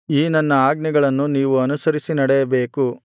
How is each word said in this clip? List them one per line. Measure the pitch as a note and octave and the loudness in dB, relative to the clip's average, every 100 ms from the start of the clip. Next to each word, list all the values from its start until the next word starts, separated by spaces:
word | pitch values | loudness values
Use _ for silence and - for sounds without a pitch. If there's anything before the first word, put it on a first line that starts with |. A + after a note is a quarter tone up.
| - | -2
ಈ | C#3+ E3 | 0 2
ನನ್ನ | D#3+ D3+ | 0 2
ಆಜ್ಞೆಗಳನ್ನು | C3+ C3+ D#3 D#3 D3+ C#3 C3+ D3 | 2 2 0 -2 0 0 0 -2
ನೀವು | C#3 C3+ C3 | 0 0 0
ಅನುಸರಿಸಿ | B2+ D3 D#3+ D3+ - | 0 -2 -2 -2 -4
ನಡೆಯಬೇಕು. | D3+ C3 C3+ C3 B2+ A#2+ C3+ B2+ B2 _ | -2 2 2 2 0 -2 -2 -4 -4 _